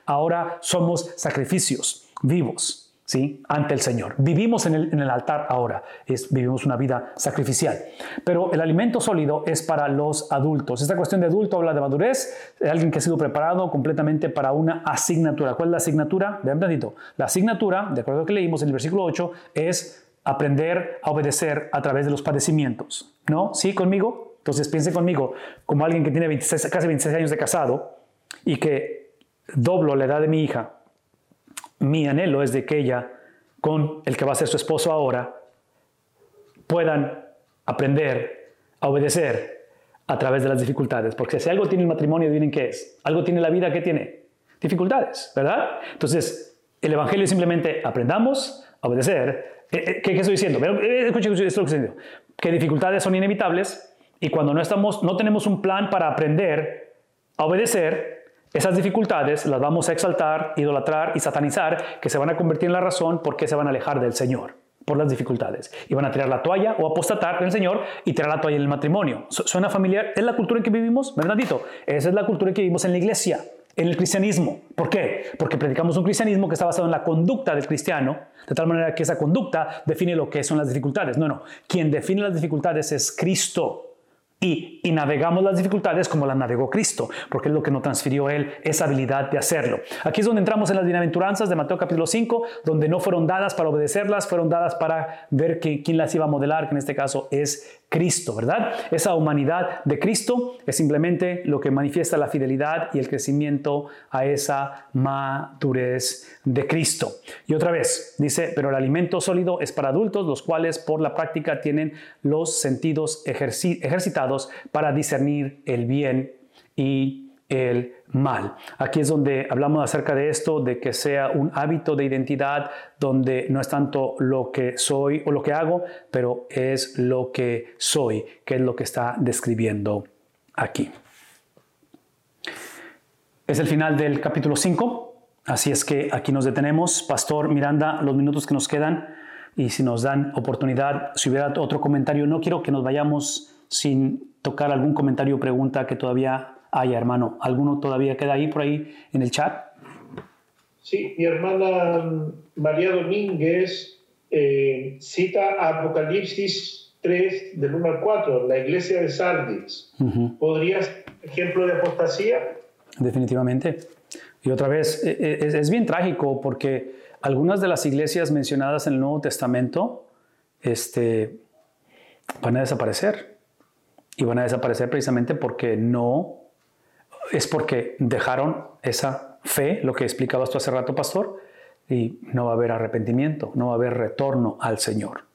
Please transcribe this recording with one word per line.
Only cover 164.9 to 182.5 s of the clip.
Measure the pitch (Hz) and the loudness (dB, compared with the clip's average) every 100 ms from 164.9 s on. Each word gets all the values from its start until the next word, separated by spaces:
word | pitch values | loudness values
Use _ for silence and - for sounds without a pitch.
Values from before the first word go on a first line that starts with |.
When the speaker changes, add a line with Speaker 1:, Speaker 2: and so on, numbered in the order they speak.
| 156 | 0
Speaker 1:
e-, | 175 | -2
e-, | - 151 151 151 | 0 0 0 0
es, | |
es | 151 147 | 2 2
bien | 233 208 | 2 2
trágico | 165 180 - 139 135 | 2 0 0 0 0
porque | 135 123 139 131 - - - - | -2 -2 -2 -2 -6 -16 -20 -6
algunas | 139 135 165 196 | -2 2 2 2
de | 185 | 2
las | 160 147 | 2 2
iglesias | 139 151 175 160 | 0 0 0 0
mencionadas | 147 127 139 139 147 151 | 0 0 0 0 0 0
en | |
el | 135 | 0
Nuevo | 135 151 | 0 0
Testamento, | 147 - 123 123 123 165 156 - - _ _ _ _ _ | -2 -2 0 0 0 0 -2 -4 -20 _ _ _ _ _
este, | - 113 - - 117 113 107 - _ _ _ _ _ - - _ - - | -2 -2 -2 0 2 2 -2 -6 _ _ _ _ _ -20 -20 _ -18 -6
van | 113 123 | 0 0
a | |
desaparecer. | 131 113 110 - 202 - - - _ _ _ _ _ _ - - | 0 0 -2 0 -2 -2 -8 -20 _ _ _ _ _ _ -12 -2
Y | |
van | 120 120 | 0 0
a | |
desaparecer | 123 127 127 117 123 | 0 0 0 0 0
precisamente | 147 127 123 120 151 | -2 0 0 0 -2
porque | 131 - 120 107 | -4 -2 -2 0
no, | 117 123 120 139 190 - - _ _ _ _ _ _ - - | 2 2 2 0 -2 -10 -20 _ _ _ _ _ _ -16 -4
es | 143 - | -4 -2
porque | 156 - 123 113 - | -2 0 -2 -4 -2
dejaron | 127 110 - 127 147 156 - - | 0 0 0 0 0 -2 -8 -8
esa | 127 117 - 131 - - | -4 -2 -2 -4 -10 -12
fe, | - - 143 202 | -4 0 0 0
lo | 131 | -2
que | 123 120 | 0 -2
explicabas | - 127 127 127 | -2 -2 0 0
tú | 135 | -2
hace | 139 | -2
rato, | 127 127 135 | -2 -2 -2
pastor, | 147 185 196 - - - - _ - | -2 -2 -4 -8 -18 -20 -20 _ -4
y | 127 117 - | -2 -2 -6
no | - 127 | -4 -2
va | 120 | 2